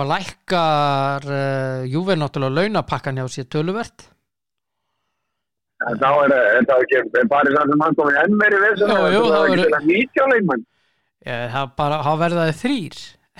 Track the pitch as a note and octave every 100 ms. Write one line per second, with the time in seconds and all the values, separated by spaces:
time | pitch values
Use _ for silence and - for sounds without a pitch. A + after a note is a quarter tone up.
0 | C#3 F#3 F3+ - - F3+ D#3+ D3 D3 C#3
1 | C#3 C#3+ C#3+ C#3 C3+ C3+ C3 C3 B2+ D3
2 | F#3 E3+ C#3+ C#3+ C3+ D3 G#3 F#3+ - C#3+
3 | C#3+ C3 B2+ - B2 D3+ E3 G#3+ A#3 -
4 | - _ _ _ _ _ _ _ _ _
5 | _ _ _ _ _ _ _ - A#2+ A2+
6 | C3+ D3 C#3 C3 G#2 A#2+ A#2+ B2+ B2+ C3
7 | A#2 A#2+ A#2 C#3+ C#3 D3 C#3+ D3+ D#3+ D#3+
8 | D3 C#3+ F3+ G#3 G#3 G3 G#3+ G3 G#3 G3
9 | F3+ G3+ A#3 D#3 - F3 D#3+ D3+ D3+ G3
10 | B3+ D4 C4+ A#3+ F3 A#2+ - _ _ _
11 | _ _ - A#2+ A#2+ C3 C3+ - D3 D3+
12 | C#3+ D#3 E3+ E3+ D#3+ D#3 B3+ C4+ D3+ -
13 | - - _